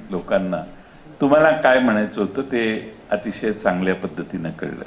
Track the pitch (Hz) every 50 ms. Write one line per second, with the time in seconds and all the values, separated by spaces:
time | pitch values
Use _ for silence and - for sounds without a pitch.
0 | - - 98 87 - - 110 95 92 90 87 80 78 - - - - - - -
1 | - - - - 139 135 147 156 156 156 151 127 - 135 127 131 127 120 107 107
2 | 107 101 - 110 101 95 - 135 135 - 127 120 113 110 110 - - - - -
3 | - - 104 104 - 110 98 - - 110 104 - - 101 90 90 92 92 92 -
4 | - 92 - - - - - 87 82 82 80 - - 76 76 - -